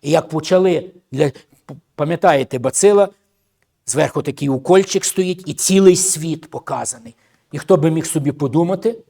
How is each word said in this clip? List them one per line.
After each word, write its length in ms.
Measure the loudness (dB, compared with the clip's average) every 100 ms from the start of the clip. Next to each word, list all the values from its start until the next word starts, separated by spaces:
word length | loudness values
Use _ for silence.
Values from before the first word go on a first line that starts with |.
І 100 | 0
як 180 | 0 0
почали, 640 | -8 0 2 2 0 -6 _ _
для, 200 | -2 -2 -2 _ _ _ -20 _ -8
пам'ятаєте, 640 | -6 0 2 2 0 -4
бацила, 500 | -4 2 4 4 2 _ _ _ _ _ _ _ -8
зверху 360 | -2 -2 -2
такий 280 | -8 -6 -4
укольчик 560 | -4 4 2 4 -4 -4
стоїть, 380 | -4 -4 -4 -8
і 80 |
цілий 420 | -8 0 6 6 4
світ 540 | 0 -4 -6 -8 -10
показаний. 640 | -14 -10 -8 -8 -12 -16 _ _ _ _
І 60 | -14
хто 200 | 0 2
би 140 | 2
міг 140 | -2 -4
собі 260 | -4 -4
подумати 680 | -4 -2 0 0 -2 -4 -6 _